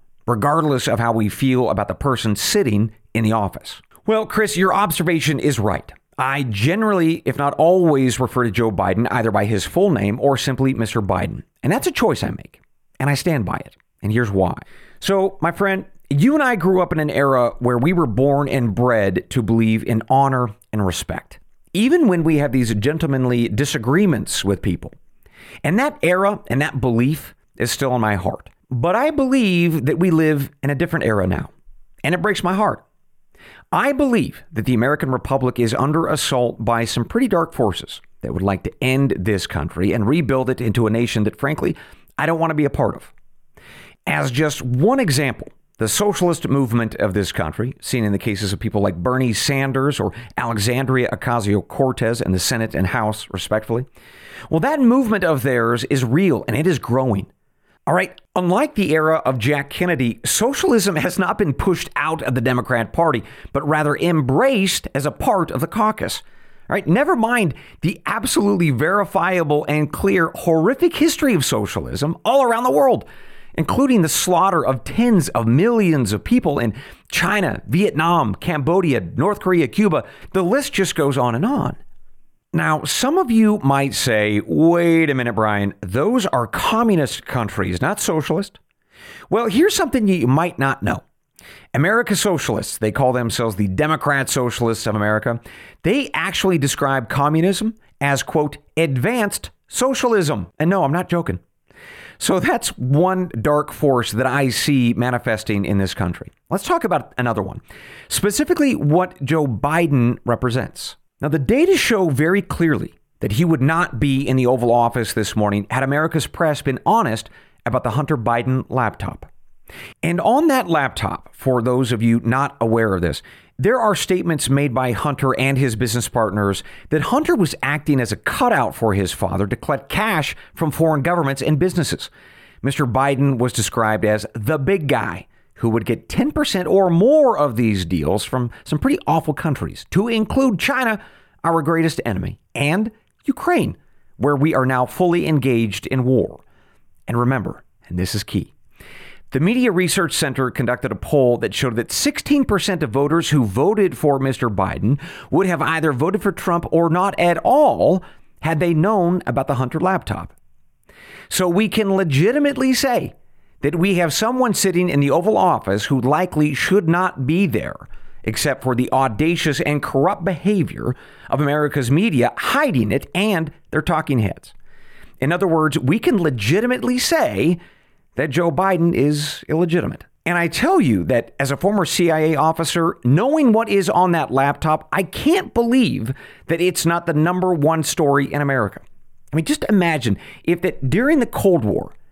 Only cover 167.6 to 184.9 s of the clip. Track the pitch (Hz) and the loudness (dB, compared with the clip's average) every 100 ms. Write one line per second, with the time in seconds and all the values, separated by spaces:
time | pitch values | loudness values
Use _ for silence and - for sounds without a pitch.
167.6 | 64 - - - - - - 110 151 131 | -4 -10 -14 -12 -12 -10 -6 -2 -2 -2
168.6 | 131 120 123 131 135 104 156 170 156 143 | -2 0 2 2 0 0 0 0 0 -2
169.6 | - 147 - 135 160 208 175 160 196 208 | -2 -2 -2 0 0 0 -4 -2 0 0
170.6 | 135 - 57 127 - - - 139 147 151 | 0 -4 -6 -6 -10 -16 -4 0 0 0
171.6 | 147 147 120 143 220 143 120 - - 262 | 0 0 2 2 2 2 0 -2 -2 0
172.6 | 302 139 107 127 - 180 214 180 156 - | 2 0 0 -2 -2 -2 0 0 -4 -10
173.6 | - 151 151 160 156 131 104 - - - | -8 -4 -2 -2 0 0 0 -4 -16 -20
174.6 | - - - - - - 135 175 185 160 | -20 -20 -20 -20 -16 -4 -2 0 2 2
175.6 | 156 - 127 214 349 214 165 123 101 180 | 2 0 0 0 2 2 0 0 0 0
176.6 | 240 254 240 247 - 330 247 98 147 170 | 0 0 -2 -2 0 0 0 0 0 0
177.6 | - _ _ _ _ - 151 135 170 147 | -6 _ _ _ _ -4 -2 0 0 0
178.6 | 190 180 170 139 143 147 151 - - 156 | 0 2 2 2 0 0 -4 -8 -4 -2
179.6 | 175 170 - - - _ - 175 170 - | 0 0 -2 -8 -16 _ -4 -2 -2 -2
180.6 | 302 381 170 101 80 120 - - 135 139 | 0 2 2 2 2 0 -2 -4 -4 -2
181.6 | 190 208 160 - 170 156 156 151 156 160 | 0 0 0 0 2 2 2 2 0 0
182.6 | 165 175 165 - 123 147 247 311 269 214 | -2 0 -2 0 2 2 4 2 4 4
183.6 | 220 196 156 170 180 170 143 131 139 143 | 2 0 2 2 2 2 0 2 2 0
184.6 | 165 156 - | 0 -2 -2